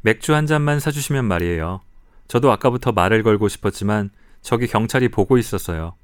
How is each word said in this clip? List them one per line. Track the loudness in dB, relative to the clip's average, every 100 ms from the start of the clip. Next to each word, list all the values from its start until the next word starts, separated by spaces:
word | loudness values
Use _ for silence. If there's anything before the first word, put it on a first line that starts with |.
"맥주 | 0 0 0
한 | 0 2
잔만 | 0 2 0
사주시면 | -2 -6 -4 -2 0
말이에요. | 0 0 -2 -4 -8 -12 -20 _ -20 -4
저도 | 0 2
아까부터 | 2 0 0 -2
말을 | 0 2 2
걸고 | 4 2 0
싶었지만 | -2 -6 -4 -2 -2 -4 _ -20 -20
저기 | -4 -2 0
경찰이 | -2 0 0 0
보고 | 0 2 2
있어서요." | 2 -6 -4 -6 -8 -12